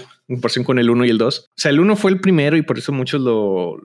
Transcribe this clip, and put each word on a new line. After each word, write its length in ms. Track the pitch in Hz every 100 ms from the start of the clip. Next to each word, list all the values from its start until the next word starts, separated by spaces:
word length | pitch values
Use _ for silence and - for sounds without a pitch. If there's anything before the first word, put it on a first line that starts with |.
| - _ -
en 100 | 123
comparación 280 | 120 127 123
con 140 | 127
el 100 | 120
uno 160 | 120 123
y 40 |
el 100 | 110
dos. 260 | 117 - -
O 100 | -
sea, 100 | 156
el 100 | 143
uno 160 | 196 208
fue 140 | 196
el 100 | 190
primero 380 | 190 170 143 160
y 60 |
por 160 | 151 120
eso 120 | 135
muchos 300 | 139 127 147
lo, 560 | 127 110 101 95 87 -